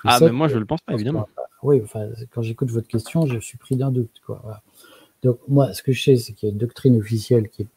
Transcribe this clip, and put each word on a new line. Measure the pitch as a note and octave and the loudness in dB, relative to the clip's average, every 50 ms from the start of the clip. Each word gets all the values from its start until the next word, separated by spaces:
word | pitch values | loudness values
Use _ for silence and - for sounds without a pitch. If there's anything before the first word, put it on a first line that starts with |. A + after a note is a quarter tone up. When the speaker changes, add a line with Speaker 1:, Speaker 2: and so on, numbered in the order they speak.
| - | 0
Speaker 1:
Ah, | - A#2+ | 2 4
Speaker 2:
Reset, | B2 D#3+ | 6 6
Speaker 1:
mais | B2 | 4
moi, | A#2+ C3+ D#3+ | 4 2 0
je | D3 C3 A2+ | 0 0 -2
le | G#2+ | -2
pense | - D3+ E3+ | -4 -6 -6
pas, | - - | -6 -6
Speaker 2:
parce | A#2+ A2 | -4 -4
Speaker 1:
évidemment. | G#2 C3 D#3+ D3+ | -2 -2 -2 -4
Speaker 2:
que, | A2 - - - B1+ - _ _ | -4 -6 -10 -14 -16 -16 _ _
oui, | - C#3 D3 B2 | 0 2 2 2
enfin, | G#2 - - A2 G#2 G#2+ A#2 A2+ A#2+ - | 2 -2 -8 -10 -10 -10 -10 -14 -14 -12
quand | - A#2+ | -8 -6
j'écoute | A2+ A2+ A2+ - C#3 A#2+ | -6 -6 -4 -4 -4 -4
votre | A#2 A2+ G#2+ | -4 -4 -4
question, | _ - A2+ - - - E3+ D#3+ | _ -4 -6 -4 -2 -2 0 0
je | C3+ B2 A2 | 0 -2 -6
suis | - - - | -8 -12 -16
pris | - _ - C3+ | -14 _ -4 -4
d'un | B2+ C#3 C3+ | -2 -2 -2
doute, | B2+ B2+ A#2 A2+ _ _ _ | -2 -2 -4 -4 _ _ _
quoi. | - A2 G2+ | -14 -14 -12
Voilà. | G#2+ A2 G#2+ - _ _ _ _ - - - - _ _ _ _ | -12 -16 -16 -16 _ _ _ _ -20 -20 -20 -20 _ _ _ _
Donc, | - B2+ A#2 - - - | 0 0 0 0 0 2
moi, | C#3 C#3 C3+ G2+ | 4 4 4 2
ce | F#2 - | 0 -6
que | - C#3 | -2 -2
je | B2+ - | -2 0
sais, | - C#3+ C3 A#2 | 4 4 4 4
c'est | A2+ - G#2+ | 2 -4 -10
qu'il | - - G#2+ | -6 -4 -4
y | |
a | |
une | G2+ G#2 | -2 -2
doctrine | A#2+ A2+ - - - C3 B2 A2 | -4 -6 -4 0 4 4 4 4
officielle | G2+ G#2+ A#2 A2 G2 - B2+ A#2 G#2+ G#2 | 2 0 -4 -2 0 2 2 2 2 -2
qui | _ - | _ -12
est | G#2+ - _ | -12 -12 _